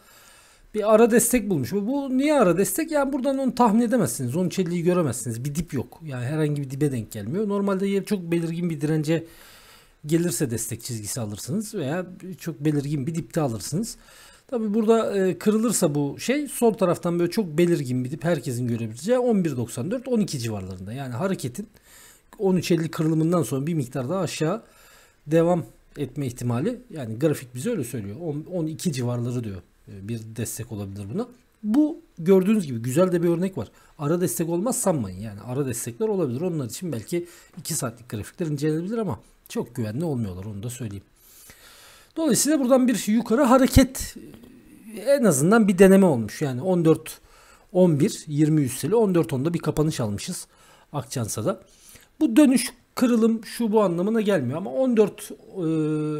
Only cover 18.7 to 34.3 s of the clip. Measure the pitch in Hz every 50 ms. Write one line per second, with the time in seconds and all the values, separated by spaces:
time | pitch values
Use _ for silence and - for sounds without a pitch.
18.7 | 120 110 117 110 110 120 151 202 247 254 247 247 226 196 180 165 139 123 117 -
19.7 | - - 120 165 226 262 240 269 254 220 202 - - 131 117 113 107 101 95 92
20.7 | 95 90 92 98 113 135 139 131 120 117 170 196 190 - - 123 - - 208 -
21.7 | _ - _ _ - - - - - _ _ _ - - 214 190 185 180 - -
22.7 | 180 160 165 156 - - 160 156 160 156 160 165 180 175 143 - 139 131 139 156
23.7 | 175 156 131 123 - 143 123 123 170 196 180 - - - 160 156 190 233 - -
24.7 | _ _ - - - - - _ _ _ _ 147 151 165 165 170 180 175 - -
25.7 | - _ _ _ _ - 147 127 - - 139 127 120 - 120 120 117 120 147 220
26.7 | 254 240 - - - 156 131 110 113 113 143 160 143 - 135 - - 123 143 226
27.7 | 247 190 127 - - 120 101 101 101 135 175 165 147 147 156 - 180 180 160 156
28.7 | 160 - - 185 143 127 120 120 120 123 120 123 120 127 117 107 95 90 - _
29.7 | _ _ _ - 104 98 98 101 117 113 110 113 110 117 127 120 - - 113 -
30.7 | 117 101 101 98 98 101 101 98 113 196 247 247 - _ _ _ _ _ - 208
31.7 | 214 285 302 294 339 - - _ _ - 165 165 196 190 185 190 226 214 180 143
32.7 | 127 113 113 127 127 156 185 185 175 175 170 175 170 170 180 190 190 - 107 -
33.7 | - _ _ _ _ - 151 143 170 180 185 170